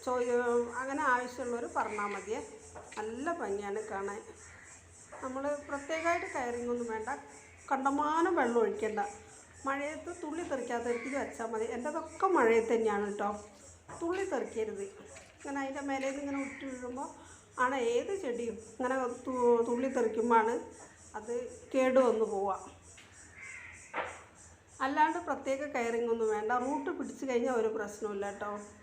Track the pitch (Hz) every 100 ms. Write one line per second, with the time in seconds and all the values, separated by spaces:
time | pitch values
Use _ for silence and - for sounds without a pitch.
0 | - 254 247 240 240 240 240 247 262 277
1 | 294 247 254 254 247 240 302 302 214 208
2 | 208 196 190 247 - - - - - -
3 | 214 233 302 339 214 202 202 208 214 196
4 | 196 196 - - - - - - - -
5 | - - 262 262 277 294 294 285 277 320
6 | 330 349 359 320 247 240 240 240 233 220
7 | 214 277 - - - - - 269 269 285
8 | 294 311 359 339 240 233 214 196 214 208
9 | 202 - - - - - 269 277 285 311
10 | 339 349 311 320 349 269 240 233 240 240
11 | 247 269 226 - 226 233 233 247 269 311
12 | 320 - 381 339 233 226 214 233 220 202
13 | 208 208 208 208 - - - - - -
14 | 339 370 392 262 214 226 214 196 196 -
15 | - - - - 294 277 269 277 277 269
16 | 269 277 285 277 269 - 269 254 247 254
17 | 311 - - - - - 254 269 233 240
18 | - 392 277 - 233 208 - - 254 262
19 | 247 247 - 254 240 233 233 240 262 247
20 | 220 226 240 226 220 247 - - - -
21 | - 214 214 240 247 - - 269 262 254
22 | 247 214 220 196 196 185 - - - -
23 | - - - - - - - - - -
24 | - - - - - - - - 269 302
25 | 311 339 339 277 269 269 294 269 233 226
26 | 233 226 220 214 220 247 254 294 330 339
27 | 233 - 269 240 262 247 220 220 202 -
28 | 214 202 202 196 208 208 208 -